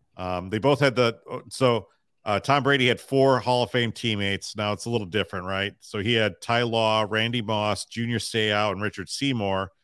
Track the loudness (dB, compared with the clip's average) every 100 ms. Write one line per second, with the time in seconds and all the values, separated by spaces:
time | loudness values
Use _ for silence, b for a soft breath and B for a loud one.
0 | _ -10 -6 -6 -2 0 2 4 4 4
1 | 2 0 -10 -14 -12 2 2 2 -2 _
2 | _ _ -2 -2 2 2 4 2 2 0
3 | 0 4 6 4 2 0 2 0 -2 -2
4 | -4 -2 -2 -4 -6 -6 -4 -4 -4 -4
5 | -2 -4 -4 -6 -6 -4 -4 -6 -10 -6
6 | 0 2 2 -2 -2 0 2 2 2 2
7 | 0 -2 -2 -4 -2 -2 0 -2 -6 -6
8 | -4 -4 -2 -2 2 2 0 -2 -6 -6
9 | -10 -4 -4 -2 -2 -2 -4 -10